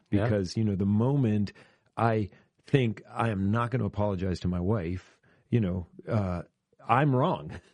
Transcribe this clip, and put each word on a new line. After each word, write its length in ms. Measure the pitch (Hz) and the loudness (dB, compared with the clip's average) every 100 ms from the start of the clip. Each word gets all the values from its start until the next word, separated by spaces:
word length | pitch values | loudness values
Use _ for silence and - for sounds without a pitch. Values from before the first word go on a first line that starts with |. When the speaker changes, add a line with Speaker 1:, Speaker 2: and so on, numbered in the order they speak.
| - | -2
Speaker 1:
Yeah. 140 | 104 | 0
Speaker 2:
Because, 320 | 117 104 92 - | 2 0 0 -2
you 80 | |
know, 100 | 110 98 | 0 0
the 100 | 98 | 2
moment 640 | 104 120 143 120 107 98 - - _ _ - | 2 2 2 2 2 -2 -6 -20 _ _ -2
I 340 | 113 110 98 - _ _ - | 0 0 -4 -8 _ _ 0
think 360 | 143 120 101 - | 2 2 -2 -8
I 180 | 120 117 | -4 -2
am 200 | 101 98 | 0 0
not 180 | 113 120 | 0 0
gonna 140 | 123 | -2
apologize 560 | 104 - 104 98 95 87 | -4 -2 -2 -2 -2 -2
to 80 | 90 | -2
my 120 | 90 | -2
wife, 440 | 90 110 82 92 - _ _ _ - | 0 -2 -2 -6 -10 _ _ _ -2
you 100 | 120 | 0
know, 260 | 101 92 85 - - | 0 -2 -8 -12 -4
uh, 340 | 113 95 87 - _ _ _ - | -2 0 -4 -8 _ _ _ 0
I'm 260 | 117 147 127 | 2 4 2
wrong. 340 | 156 - 78 - - | 0 -2 -6 -14 -18